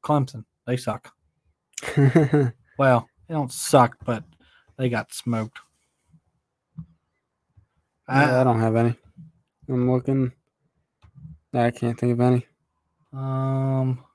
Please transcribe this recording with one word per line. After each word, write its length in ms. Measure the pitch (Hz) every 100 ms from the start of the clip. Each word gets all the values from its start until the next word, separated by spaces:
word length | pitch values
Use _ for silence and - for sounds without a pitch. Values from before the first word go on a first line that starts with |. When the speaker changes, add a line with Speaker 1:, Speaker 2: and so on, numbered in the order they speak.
Speaker 1:
Clemson. 420 | - 151 131 - - _ -
They 100 | 127
suck. 360 | - 110 - _ _ _ _ _ _ - - -
Speaker 2:
<laughs> 560 | 139 170 143 147 127 - _ -
Speaker 1:
Well, 320 | 139 120 - _ _
they 60 |
don't 180 | 160 131
suck, 440 | - - 139 120 -
but 200 | - 113 - _ _ _ _ -
they 120 | 127
got 260 | 117 107
smoked. 460 | - - 113 110 - _ _ _ _ _ _ _ _ _ _ _ - - _ _ _ _ _ _ _ _ _ _ _ -
Speaker 2:
Yeah, 300 | 135 143 127
Speaker 1:
I 20 |
Speaker 2:
I 40 |
don't 140 | 127 113
have 160 | 113
any. 220 | 113 117 117 _ - - _ _ _ -
I'm 200 | 127 123
looking. 440 | 127 127 135 127 - _ _ _ _ _ _ - - - - _
I 180 | 127 120
can't 260 | - 120 117
think 180 | 123
of 60 | 120
any. 240 | 123 123 - _ _ _ _ _ _
Speaker 1:
Um, 880 | 135 135 131 135 135 135 131 131 127 _